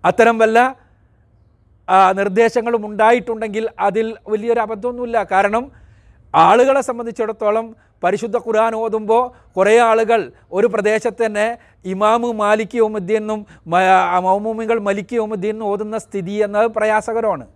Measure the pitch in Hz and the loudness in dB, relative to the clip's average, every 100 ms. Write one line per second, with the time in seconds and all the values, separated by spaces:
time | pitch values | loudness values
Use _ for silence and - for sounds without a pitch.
0 | 175 180 226 226 220 226 254 262 _ _ | 0 4 4 4 2 4 0 -2 _ _
1 | _ _ _ _ _ _ _ _ - 190 | _ _ _ _ _ _ _ _ 0 4
2 | 190 196 202 190 233 240 233 233 208 208 | 4 2 -2 2 2 0 -2 -4 -4 2
3 | 220 247 214 226 220 208 220 - 202 196 | 4 4 0 -8 -6 -6 -6 -2 -2 -2
4 | 226 220 - 214 233 233 220 220 240 247 | -4 -8 -6 -4 -2 -2 -2 -6 -8 -8
5 | 240 233 190 190 202 220 269 - - _ | -4 -2 0 0 2 -2 -6 -18 -20 _
6 | _ _ _ 156 165 226 262 269 262 240 | _ _ _ 4 6 6 4 2 -2 -8
7 | 233 233 220 220 214 220 226 226 _ _ | -10 -6 -6 -2 -2 -2 -4 -18 _ _
8 | 175 196 226 226 226 220 226 226 226 220 | -2 -2 -4 -4 0 0 0 -2 -4 -4
9 | 214 226 247 - _ - 196 226 226 220 | 0 0 0 -8 _ 0 4 4 4 2
10 | 220 226 143 _ _ 180 226 214 202 214 | 2 0 0 _ _ 0 0 0 0 0
11 | 240 202 226 208 220 233 _ _ 185 190 | -4 -2 -4 -2 -4 -4 _ _ -10 0
12 | 208 233 240 214 208 214 220 240 220 214 | 2 2 -2 -2 0 0 0 0 0 -2
13 | 180 214 214 214 208 - 160 170 190 185 | -2 -2 -2 -8 -10 -20 -2 0 4 4
14 | 180 180 185 196 214 220 226 226 202 196 | 4 0 0 0 -2 -6 -2 -2 -2 -4
15 | 202 240 214 214 202 214 214 202 214 220 | -4 -6 -4 -4 -6 -4 -4 -4 -6 -8
16 | - 202 175 208 208 208 226 220 214 214 | -8 -8 -6 -2 -2 0 0 0 0 0
17 | 214 226 220 160 120 | -2 -2 -2 -4 -8